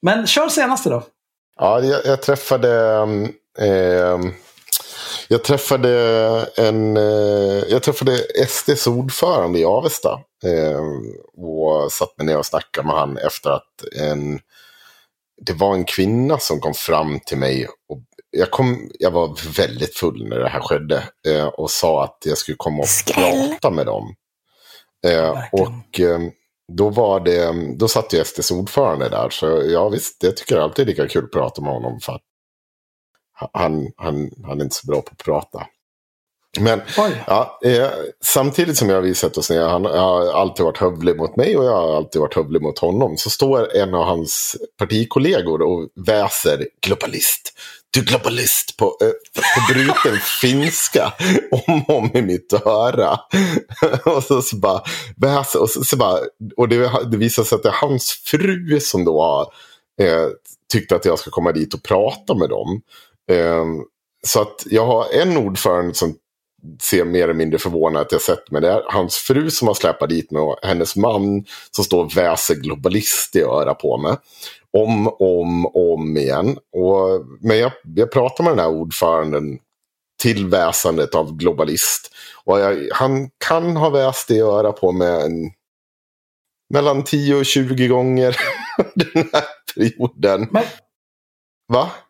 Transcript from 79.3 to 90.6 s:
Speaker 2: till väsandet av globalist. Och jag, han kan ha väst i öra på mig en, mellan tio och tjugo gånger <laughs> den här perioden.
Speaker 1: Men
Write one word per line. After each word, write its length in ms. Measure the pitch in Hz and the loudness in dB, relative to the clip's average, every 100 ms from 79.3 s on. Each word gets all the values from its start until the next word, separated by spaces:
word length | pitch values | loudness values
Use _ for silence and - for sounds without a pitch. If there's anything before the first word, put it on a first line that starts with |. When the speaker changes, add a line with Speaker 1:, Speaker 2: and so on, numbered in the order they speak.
| 73 76 67 _ _ _ _ _ _ | -2 -4 -10 _ _ _ _ _ _
Speaker 2:
till 260 | 113 107 98 | 0 0 2
väsandet 680 | 95 82 85 90 80 71 82 | 4 4 2 0 0 0 0
av 220 | 78 78 | -2 -2
globalist. 720 | 85 76 78 78 - - - - - - | -2 0 -2 0 -2 -2 -8 -20 -20 -16
Och 160 | - 98 | 0 2
jag, 280 | 98 92 71 | 2 0 -2
han 360 | - 131 135 135 _ - | -2 0 0 -4 _ 0
kan 300 | 165 170 160 | 0 0 0
ha 120 | 156 | 2
väst 420 | 139 131 131 - | 2 0 -2 0
i 80 | 113 | 2
öra 320 | 110 104 107 | 4 4 2
på 200 | 101 92 | 2 0
mig 300 | 90 87 85 | 2 0 2
en, 300 | 76 82 80 - _ _ _ _ _ _ _ _ _ _ _ | -2 -4 -8 -12 _ _ _ _ _ _ _ _ _ _ _
mellan 300 | 143 143 139 | 0 2 0
tio 320 | 135 151 143 143 | 0 -2 2 2
och 100 | 139 | 2
tjugo 420 | 143 131 127 127 | 0 0 0 2
gånger 500 | 127 127 127 127 123 - 831 855 | 2 2 2 2 0 -4 -6 -10
<laughs> 280 | - - - | -2 -2 0
den 340 | 170 160 - | 0 0 0
här 100 | 151 147 - - - | -2 -2 -14 -18 0
perioden. 720 | 110 - 123 - 101 95 113 | 0 0 -6 0 0 2 0
Speaker 1:
Men 120 | 214 | -2